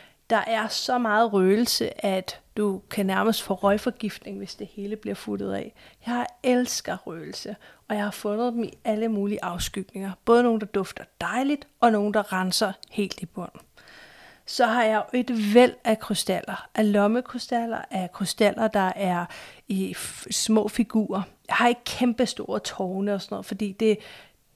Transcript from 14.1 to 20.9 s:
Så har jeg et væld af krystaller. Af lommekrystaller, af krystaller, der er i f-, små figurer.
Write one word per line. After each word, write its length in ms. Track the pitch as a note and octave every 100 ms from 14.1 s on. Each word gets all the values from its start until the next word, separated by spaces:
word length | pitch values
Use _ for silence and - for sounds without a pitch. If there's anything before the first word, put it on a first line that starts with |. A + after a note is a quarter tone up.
| - - - -
Så 200 | - A#3
har 180 | A#3+
jeg 180 | A3 G#3+ G3+
et 420 | B3 B3 A#3 G#3
væld 200 | A3+ B3 -
af 140 | - A3
krystaller. 720 | - G3+ - F#3 - F#3 -
Af 180 | - G#3+
lommekrystaller, 920 | G3+ G3+ A#3 B3 B3 - A#3 A#3 A3 -
af 220 | G3 F3+
krystaller, 560 | - G3 - G#3 G3+ A3
der 240 | G#3+ F#3 -
er 280 | F#3+ F3 F3 - - - -
i 260 | F#3+ F#3+ F3+
f-, 300 | - - -
små 380 | - - A3 G#3
figurer. 540 | - A3+